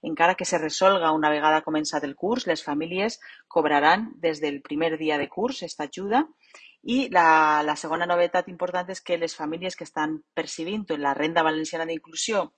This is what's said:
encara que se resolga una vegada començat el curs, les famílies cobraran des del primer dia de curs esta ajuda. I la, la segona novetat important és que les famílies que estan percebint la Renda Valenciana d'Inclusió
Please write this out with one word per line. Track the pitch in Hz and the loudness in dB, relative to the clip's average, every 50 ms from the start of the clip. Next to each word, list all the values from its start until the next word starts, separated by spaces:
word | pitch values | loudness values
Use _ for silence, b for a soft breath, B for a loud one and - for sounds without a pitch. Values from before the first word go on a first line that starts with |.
| - | -6
encara | 165 156 143 165 175 185 | -8 0 2 2 2 2
que | - 180 | 0 -2
se | - 185 165 | -2 -2 -2
resolga | 156 156 - - 190 190 196 185 165 160 | -2 -4 -2 4 4 4 4 4 2 2
una | 156 156 151 151 151 | 2 4 2 2 2
vegada | 147 147 156 156 156 - | 4 4 4 4 4 2
començat | 165 156 156 151 147 - 147 147 | 0 -2 -2 -2 -2 -4 -4 -4
el | 139 143 | -6 -6
curs, | _ 175 196 240 262 - | _ -2 -2 -2 -2 -2
les | 190 160 156 - | -2 -4 -4 -4
famílies | 156 143 147 160 170 175 185 202 233 - B B B B B B | -4 -4 -4 -4 -4 -2 -2 -2 -2 -4 B B B B B B
cobraran | _ - 170 151 151 147 143 143 156 175 202 226 214 - - | _ 2 4 4 6 4 6 6 6 4 4 0 -8 -10 -2
des | - 165 156 147 | -2 -2 -2 0
del | 156 147 143 139 | -4 -4 -4 -6
primer | _ - 151 151 165 165 160 156 | _ -6 -4 -2 0 0 -2 -2
dia | 160 156 151 | -2 0 0
de | 143 143 | 0 -2
curs | - - 185 208 254 262 - 180 | -4 -4 -4 -4 -4 -4 -6 -10
esta | 165 - - 151 139 | -12 -8 -10 -10 -8
ajuda. | - - 190 202 220 262 320 - _ B B B B B B B B B _ | -8 -8 -4 0 0 0 0 0 _ B B B B B B B B B _
I | 214 240 269 269 - | -2 0 0 0 2
la, | - 180 165 160 160 156 156 156 151 151 151 | 4 4 6 6 6 6 6 4 4 2 0
la | 151 151 | 0 -2
segona | - - 156 160 170 175 | -4 -4 -4 -2 -2 0
novetat | 175 175 175 175 175 - 180 175 | 0 2 2 2 2 2 -2 -2
important | - 180 170 180 180 180 180 180 180 190 | -2 -6 -6 -6 -4 -4 -4 -6 -6 -10
és | - | -12
que | _ - 175 | _ -4 -2
les | 170 170 160 - | -2 -2 -6 -6
famílies | - 156 151 160 165 180 185 - | -8 -6 -6 -6 -6 -6 -8 -8
que | - 165 - | -10 -16 -10
estan | _ 160 156 156 156 151 _ _ _ | _ -2 -2 -2 -2 -6 _ _ _
percebint | 165 156 156 - - 160 175 208 214 202 - 160 147 | -8 -6 -6 -8 -8 -6 -6 -6 -6 -4 -4 -4 -2
la | 143 139 139 | -2 -2 0
Renda | 139 151 160 165 170 | 0 -2 0 2 2
Valenciana | 160 160 156 156 156 156 170 165 165 165 | 2 2 0 0 -4 -4 -4 -6 -4 -4
d'Inclusió | 165 160 - 165 160 - - - 220 196 165 151 _ | -6 -8 -10 -14 -10 -8 -4 -2 -2 -2 -2 -4 _